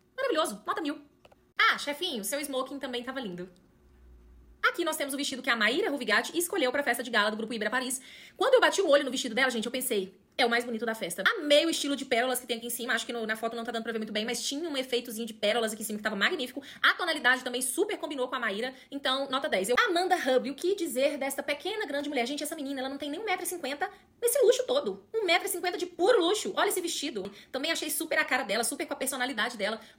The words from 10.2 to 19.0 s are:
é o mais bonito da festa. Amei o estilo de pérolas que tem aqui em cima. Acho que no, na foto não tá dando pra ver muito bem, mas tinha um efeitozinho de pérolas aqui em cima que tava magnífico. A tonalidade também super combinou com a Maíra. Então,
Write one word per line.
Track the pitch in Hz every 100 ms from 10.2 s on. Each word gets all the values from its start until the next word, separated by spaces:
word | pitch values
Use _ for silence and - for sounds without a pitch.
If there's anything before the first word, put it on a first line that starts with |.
| _ -
é | 233
o |
mais | 233
bonito | 240 226 226
da | 220
festa. | 175 - 190
Amei | 453 294 294 330
o |
estilo | 330 294 277
de | 269
pérolas | 233 254 254
que | -
tem | 226
aqui | 233
em |
cima. | - 240
Acho | 226 -
que |
no, | 240 220
na | 220
foto | 226 233
não | 233
tá |
dando | 233
pra | 226
ver | 226
muito | 214
bem, | 208
mas | 220 233
tinha | - 277 339
um | 277
efeitozinho | 262 247 247 214 233
de |
pérolas | 220 208 226 226
aqui | 214
em | 220
cima | 214
que |
tava | 214 208
magnífico. | 214 349 247 - - -
A | 277
tonalidade | 381 370 302 247 254
também | 254 247
super | 254 - 415 392
combinou | 320 294 254
com | 269
a |
Maíra. | 226 196 254 262 -
Então, | 277